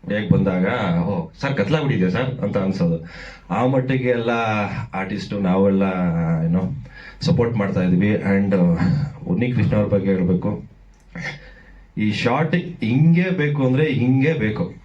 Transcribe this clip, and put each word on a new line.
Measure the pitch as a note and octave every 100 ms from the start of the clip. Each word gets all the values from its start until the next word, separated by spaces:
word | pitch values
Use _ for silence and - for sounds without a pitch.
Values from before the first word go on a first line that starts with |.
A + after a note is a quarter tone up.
| -
ಹೇಗ್ | G#2 F#2+
ಬಂದಾಗ, | G2 F#2+ F#2 F#2+ B2 G2 E2+
"ಓ | F2 F#2+ D#2+ -
ಸರ್, | C#3 C#3
ಕತ್ಲಾಗ್ಬಿಟ್ಟಿದೆ | G2+ D#3 C#3+ A2 F2+
ಸರ್" | G#2 C3 B2
ಅಂತ | G2+ G2+
ಅನ್ಸೋದು. | F#2+ F#2 F2 D#2+ - - - - -
ಆ | F#2+ B2+
ಮಟ್ಟಿಗೆ | C3+ B2+ C3 B2
ಎಲ್ಲ | A#2+ A2+ A#2+ A2 G#2+ G2+ - -
ಆರ್ಟಿಸ್ಟು | F#2+ F#2+ G2+ G2 G2+
ನಾವೆಲ್ಲ | F#2 F#2+ G2 G2 G2 F#2 F2+ E2 E2 E2 E2
ಏನೋ | F2+ F#2+ - - - - -
ಸಪೋರ್ಟ್ | - F2+ A#2 A#2
ಮಾಡ್ತಾ | G2 F2
ಇದ್ವಿ. | F2+ F2+ G#2
And, | G#2 G2 G2 G2 F#2+ F2 E2+ E2+ D2 - - -
ಉನ್ನಿ | F#2 A#2+
ಕೃಷ್ಣ | A#2 G2 G#2
ಅವ್ರ | G#2
ಬಗ್ಗೆ | G2+ G2
ಹೇಳ್ಬೇಕು, | F#2+ F2 F2+ G#2 G#2 - - - - - E3+ - - - - - - - -
ಈ | G#2+
ಶಾರ್ಟ್ | - - C3 D#3+ F3 - -
ಹಿಂಗೆ | A2 B2+ E3 E3+ F#3
ಬೇಕು | E3+ D3 C#3+ C3
ಅಂದ್ರೆ | B2+ D3+
ಹಿಂಗೆ | A2+ B2 C3+ D3
ಬೇಕು. | D#3+ G#2+ - E3+ -